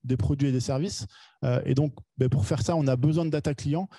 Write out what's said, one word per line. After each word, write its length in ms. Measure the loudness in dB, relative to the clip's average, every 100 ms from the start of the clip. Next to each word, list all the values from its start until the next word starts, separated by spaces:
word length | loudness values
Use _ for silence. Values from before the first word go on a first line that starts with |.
| -2
des 100 | 0
produits 320 | 0 2 2
et 40 |
des 80 | 0
services. 440 | 0 -2 -2 -6 -12 -14 -20 -6
Euh, 160 | 0 0 2
et 80 |
donc, 220 | 2 0 -2 -10 -2
ben, 120 | 2
pour 160 | 2 0
faire 160 | 0
ça, 160 | 0 0
on 100 | 2
a 80 | 2
besoin 300 | 2 2 0
de 40 |
data 240 | -2 -2
client. 360 | -4 -2 -2 -4